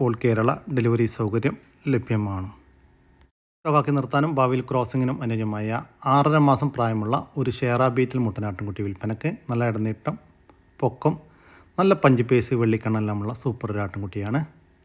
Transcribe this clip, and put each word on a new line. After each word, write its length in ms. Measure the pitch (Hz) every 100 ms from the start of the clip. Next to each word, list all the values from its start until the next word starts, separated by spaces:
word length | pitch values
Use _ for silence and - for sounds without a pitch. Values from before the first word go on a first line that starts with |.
all 120 | 127 117
കേരള 280 | 123 110 113 151 - 131
ഡെലിവറി 300 | 117 117 113
സൗകര്യം 400 | - 110 113 107 - _ _ -
ലഭ്യമാണ്. 560 | 127 - 107 104 98 95 - _ _ _ _ _ _ _ _ _
സ്റ്റോക്കാക്കി 380 | _ 160 147 139 143
നിർത്താനും 340 | 127 139 151 139
ഭാവിയിൽ 240 | 127 127 127
ക്രോസിങ്ങിനും 460 | 131 120 131 127 139
അനുയോജ്യമായ 560 | 120 113 107 107 107 113 - - 139
ആറര 220 | 139 151 151 143
മാസം 220 | 131 143
പ്രായമുള്ള 420 | - 117 110 107 143 170 -
ഒരു 100 | 127 117
ഷേറ 300 | 127 120 131 123
ബീറ്റിൽ 240 | 127 131 117
മുട്ടനാട്ടിൻകുട്ടി 560 | 95 107 90 104 98 101
വിൽപ്പനക്ക്. 440 | 95 110 110 156 190 -
നല്ല 200 | 117 120
ഇടനീട്ടം, 440 | 107 110 110 - 214 - _ _ - _ -
പൊക്കം, 340 | 123 - 151 - - _ - - _ -
നല്ല 160 | 190 240
പഞ്ച് 200 | 147 123 117
പേസ്, 220 | 127 - 123
വെള്ളിക്കണ്ണെല്ലാമുള്ള 720 | 117 110 113 110 107 104 104 110
സൂപ്പർ 280 | 127 113 110
ഒരു 80 | 104
ആട്ടിൻകുട്ടിയാണ്. 560 | 101 101 101 104 101 131 156 - _ _